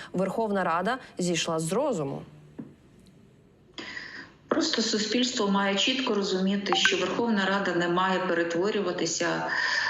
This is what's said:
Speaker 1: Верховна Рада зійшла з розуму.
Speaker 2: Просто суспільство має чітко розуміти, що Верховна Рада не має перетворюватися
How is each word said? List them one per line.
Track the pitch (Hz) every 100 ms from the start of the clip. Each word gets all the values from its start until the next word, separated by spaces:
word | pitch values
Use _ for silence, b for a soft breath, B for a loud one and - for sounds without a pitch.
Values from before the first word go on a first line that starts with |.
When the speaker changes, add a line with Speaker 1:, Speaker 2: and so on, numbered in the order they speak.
| B
Speaker 1:
Верховна | 180 190 226 220 196
Рада | 180 170 196 262 B -
зійшла | 180 160 - 160
з | 165
розуму. | 202 294 185 139 147 - - - - - - - - - - - - - - - - B B B B B B -
Speaker 2:
Просто | 311 - -
суспільство | 220 214 202 247 247 - 202
має | 196 196
чітко | 196 254 262 240
розуміти, | 202 185 185 190 202 - -
що | - -
Верховна | 180 - 233 202 190
Рада | 196 180
не | 170 175
має | 175 185 185
перетворюватися | 180 170 170 170 202 214 175 165 165 - 170 160 - B B B